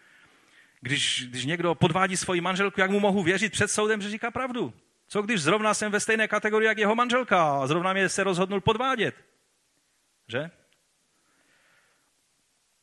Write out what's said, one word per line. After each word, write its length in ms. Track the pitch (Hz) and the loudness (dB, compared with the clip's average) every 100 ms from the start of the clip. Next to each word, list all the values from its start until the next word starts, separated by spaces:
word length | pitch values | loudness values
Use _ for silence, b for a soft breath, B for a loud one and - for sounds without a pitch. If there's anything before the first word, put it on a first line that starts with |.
| b b b b b b b b | b b b b b b b b
Když, 460 | 120 139 - - 127 | -6 -4 -2 -4 -6
když 180 | 127 | -8
někdo 300 | 127 170 170 | -4 -2 -2
podvádí 420 | 160 160 185 190 185 | 2 2 2 0 0
svoji 240 | - 180 | -2 -2
manželku, 400 | 175 185 196 196 | 0 0 0 0
jak 100 | 190 | 0
mu 100 | 202 | 2
mohu 220 | 202 196 | 2 2
věřit 300 | 165 190 208 | 2 0 0
před 160 | - 202 | -2 -2
soudem, 340 | - 214 214 | 0 0 0
že 80 | 202 | -4
říká 200 | 214 233 | -6 -6
pravdu? 440 | 254 262 240 139 - _ _ - | -6 -6 -6 -6 -8 _ _ -8
Co 140 | 202 | -4
když 180 | 208 220 | -2 0
zrovna 340 | 143 214 214 | 2 2 2
jsem 180 | 208 214 | 0 0
ve 80 | 202 | -2
stejné 280 | - 220 214 | 0 0 0
kategorii 380 | 208 214 214 220 | 0 0 2 2
jak 120 | 214 | 2
jeho 160 | 208 | 2
manželka 680 | 233 247 247 247 185 156 139 | 2 2 0 2 2 4 2
a 40 | 131 | 0
zrovna 260 | 165 185 | 0 0
mě 160 | 190 185 | 0 0
se 160 | - | 0
rozhodnul 360 | 196 175 190 202 | 0 0 0 0
podvádět? 640 | 220 226 269 254 156 - _ _ _ _ _ _ _ _ _ _ - | 0 0 0 -2 -2 -6 _ _ _ _ _ _ _ _ _ _ -10
Že? 220 | 120 165 - _ _ _ _ _ _ b b b b b b b b b _ _ _ _ _ _ _ | -8 -8 -14 _ _ _ _ _ _ b b b b b b b b b _ _ _ _ _ _ _